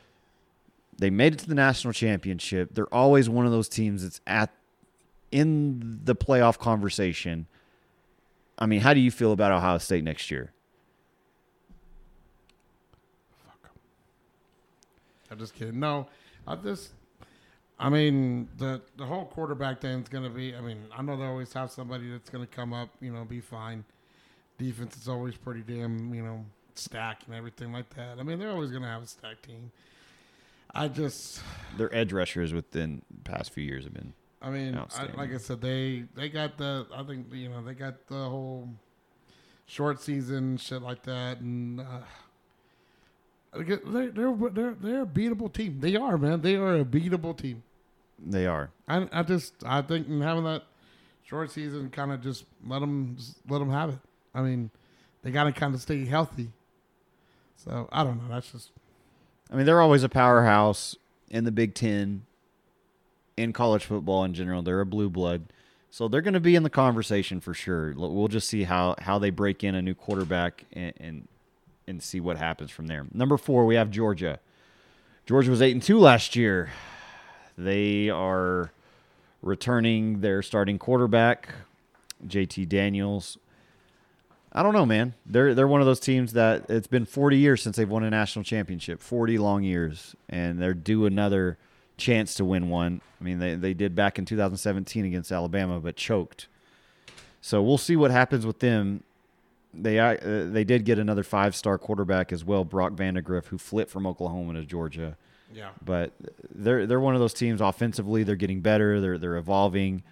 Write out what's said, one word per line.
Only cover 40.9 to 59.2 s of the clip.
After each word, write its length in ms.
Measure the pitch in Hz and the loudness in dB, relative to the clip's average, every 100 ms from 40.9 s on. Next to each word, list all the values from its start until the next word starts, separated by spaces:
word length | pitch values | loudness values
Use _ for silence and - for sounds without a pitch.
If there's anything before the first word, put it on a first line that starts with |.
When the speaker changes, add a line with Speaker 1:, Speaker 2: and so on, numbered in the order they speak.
| 123 | -12
Speaker 2:
that, 360 | - 127 123 123 | -10 -8 -8 -8
and, 400 | 120 123 120 120 | -8 -8 -8 -10
uh, 40 | 127 123 123 - _ _ _ _ _ _ _ _ _ _ _ _ _ | -12 -16 -18 -20 _ _ _ _ _ _ _ _ _ _ _ _ _
they 100 | - | -10
get, 260 | 165 202 - | -6 -6 -4
they, 140 | 233 254 | -4 -4
they're, 260 | 214 254 | -2 -2
they're, 400 | 226 240 196 240 | 0 -2 -4 -6
they're 280 | 208 196 262 | -6 -6 -6
a 40 | 226 | -4
beatable 460 | 151 233 220 220 | -2 -2 -2 -6
team. 280 | - 214 135 | -6 -6 -4
They 160 | 156 202 | -2 0
are, 220 | 262 170 | 0 0
man. 240 | 143 165 | 2 0
They 140 | 165 196 | 0 0
are 200 | 190 170 | 2 0
a 80 | |
beatable 520 | 131 143 175 180 160 165 | 2 0 0 -2 -4 -8
team. 260 | 135 117 - _ _ _ _ _ | -8 -10 -14 _ _ _ _ _
Speaker 1:
They 220 | 78 95 92 | -4 -2 0
are. 240 | 80 71 - - | -2 -4 -10 -6
Speaker 2:
I, 220 | 170 185 | -4 -2
I 120 | 165 | -4
just, 320 | 165 180 - - | -2 -2 -4 -12
I 160 | 120 139 | -4 -4
think 240 | 143 165 143 | -2 -4 -4
in 120 | 147 | -2
having 240 | 147 165 | -2 -2
that 200 | 160 160 - _ _ _ _ _ | -4 -6 -10 _ _ _ _ _
short 260 | - 147 156 | -12 -10 -10
season, 400 | 151 151 143 135 | -10 -10 -10 -10
kinda 280 | 147 139 135 | -8 -6 -6
just 260 | 127 123 - _ 113 | -8 -10 -14 _ -10
let 160 | 135 | -6
'em, 340 | 143 143 127 123 | -4 -4 -6 -8
just 220 | 120 - - | -14 -16 -6
let 120 | 143 | -4
'em 80 | 139 | -2
have 200 | 139 160 | -2 -2
it. 80 | 135 _ _ _ | -6 _ _ _
I 80 | 131 | -4
mean, 280 | 131 127 113 - _ _ _ _ | -2 -2 -6 -10 _ _ _ _
they 80 | 131 | -6
gotta 220 | 139 147 | 0 0
kinda 260 | 131 143 131 | 0 -2 -4
stay 260 | - 147 | -4 -4
healthy. 460 | 127 151 160 - 117 - _ _ _ _ _ _ _ _ _ _ | -2 0 -2 -4 -12 -14 _ _ _ _ _ _ _ _ _ _
So, 320 | - 120 - | -10 -10 -6
I 140 | 139 | -2
don't 140 | 143 117 | -2 -2
know. 60 | 120 | -6
That's 180 | 120 - | -10 -10
just 180 | 120 - _ _ _ _ _ | -16 -20 _ _ _ _ _